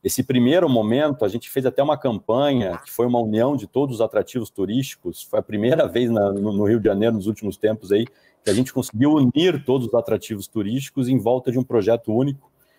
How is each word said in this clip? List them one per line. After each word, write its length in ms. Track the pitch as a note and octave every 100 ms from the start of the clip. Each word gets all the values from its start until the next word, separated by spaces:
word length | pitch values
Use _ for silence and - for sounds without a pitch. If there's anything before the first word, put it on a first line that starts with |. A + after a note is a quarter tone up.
Esse 220 | B2 -
primeiro 460 | C3+ B2+ A#2+ E3+ E3+
momento, 560 | A#2+ G#2+ B2+ D3+ C#3+ G#2
a 20 |
gente 220 | A#2 -
fez 160 | C3+ B2+
até 180 | -
uma 140 | C#3+ D3
campanha, 800 | C3+ G#2 - A#2 C#3+ C3 G2 E2+
que 120 | -
foi 160 | - B2
uma 140 | A#2+
união 380 | A2 G#2+ B2 C#3+
de 100 | G2+
todos 280 | B2+ C#3 A2+
os 60 |
atrativos 480 | A2 G#2+ - B2+ A2
turísticos. 720 | - F#2+ A#2 C3 - F2 -
Foi 160 | - G#2+
a 40 |
primeira 420 | - G#2 A#2 D#3 B2+
vez 240 | A#2+ B2
na, 220 | A2+ G2+
no, 220 | G2 G2+
no 100 | G2+
Rio 160 | G2+ A2+
de 60 | G#2+
Janeiro, 300 | G2 A2+ A2
nos 120 | G2
últimos 300 | G#2 G#2 F#2
tempos 340 | G#2+ A2 F#2
aí, 140 | G2+ A#2
que 440 | _ _ _ -
a 40 |
gente 180 | G2+ C3
conseguiu 400 | - - G#2+ C#3+
unir 540 | D3+ B2+ D3 F3+ D3 -
todos 220 | C3+ A#2
os 60 |
atrativos 540 | A#2 - G#2 - G#2 F#2+
turísticos 600 | A2+ G2+ B2+ C#3 - B2
em 80 | B2+
volta 340 | G#2 B2+ C3
de 80 | B2
um 40 |
projeto 500 | B2+ A#2 G2+ A2+ -
único. 360 | A2 C3+ C#3 _ _ _